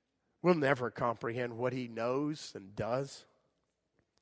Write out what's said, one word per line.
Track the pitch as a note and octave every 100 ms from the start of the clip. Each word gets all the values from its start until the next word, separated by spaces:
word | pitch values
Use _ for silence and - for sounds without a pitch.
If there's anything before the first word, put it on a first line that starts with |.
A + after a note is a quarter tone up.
| _ _ _ _
We'll | E3+ F3
never | C3+ C3+ A#2+
comprehend | - B2 A2+ - A#2 B2 A2+
what | B2
he | C3 A#2+
knows | A2+ A#2 C3 D3 D#3 - G#2
and | G2 G#2
does. | G#2+ B2+ C#3 - - _ _ _ _ _ _ _ _ _